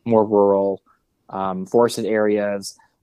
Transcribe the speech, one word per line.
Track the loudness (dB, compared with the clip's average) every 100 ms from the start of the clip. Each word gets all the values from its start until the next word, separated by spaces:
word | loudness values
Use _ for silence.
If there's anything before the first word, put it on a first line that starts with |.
more | 0 2
rural, | 4 2 4 2 0 -6 _ _ _ _ -14
um, | -8 -6 -6 -2
forested | 2 2 0 -2
areas | 0 0 0 -2 -6 -10 -18 _ _